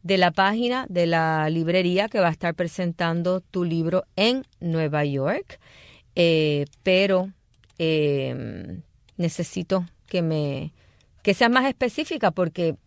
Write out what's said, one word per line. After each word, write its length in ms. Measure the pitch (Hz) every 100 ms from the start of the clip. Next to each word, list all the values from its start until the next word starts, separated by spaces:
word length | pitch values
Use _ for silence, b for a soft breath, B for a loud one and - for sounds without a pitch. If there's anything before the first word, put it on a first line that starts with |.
de 140 | 170 190
la 120 | 180
página 560 | 180 190 220 240 247 -
de 180 | 175 170
la 420 | 165 160 160 156
librería 580 | 165 160 180 180 180 214
que 120 | 220
va 80 | 170
a 40 |
estar 220 | 160 175
presentando 840 | 165 175 - 175 165 170 170 175 185
tu 240 | - 185
libro 400 | 175 165 165 180 -
en 320 | - 220 262 - _
Nueva 440 | 170 160 156 151
York. 540 | 147 139 143 277 - - B B B B _
Eh, 520 | - 170 160 151 147 147 _
pero, 480 | 190 185 196 185 190 - _ _ _ -
eh, 1000 | 160 156 147 139 131 131 117 92 90 92 - _ _ -
necesito 720 | 170 - 170 185 170 190 175 _ _
que 160 | 180
me, 500 | 165 156 147 135 156 b b b b _
que 120 | -
seas 160 | 190 233
más 160 | 254 269
específica, 640 | - 247 - 311 320 196
porque 460 | 175 170 175 165 147